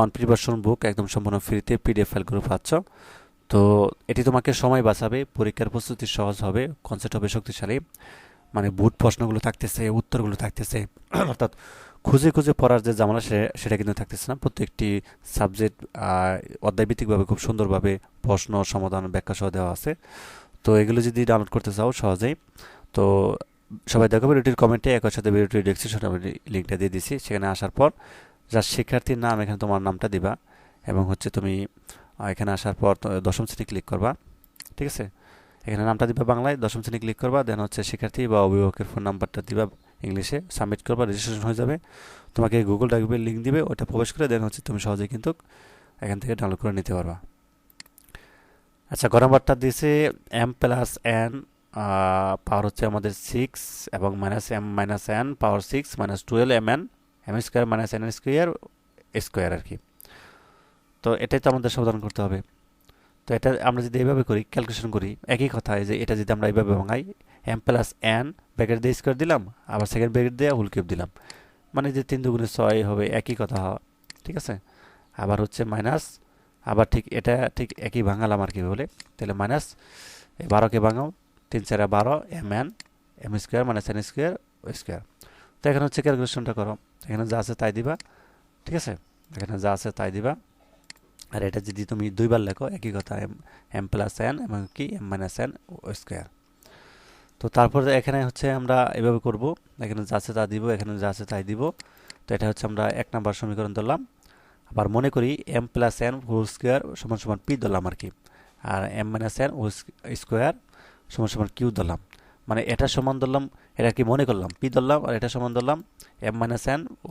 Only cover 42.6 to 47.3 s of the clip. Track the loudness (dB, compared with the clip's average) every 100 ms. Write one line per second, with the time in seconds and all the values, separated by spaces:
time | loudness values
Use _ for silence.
42.6 | 4 2 2 2 2 0 -2 -2 0 2
43.6 | 0 -4 -4 -2 -2 0 0 0 -2 -6
44.6 | -6 -4 -2 -2 -4 -4 -4 -6 -10 -20
45.6 | -20 -20 _ -10 -6 -4 -4 -2 -2 -2
46.6 | -2 -4 -2 -2 -4 -8 -14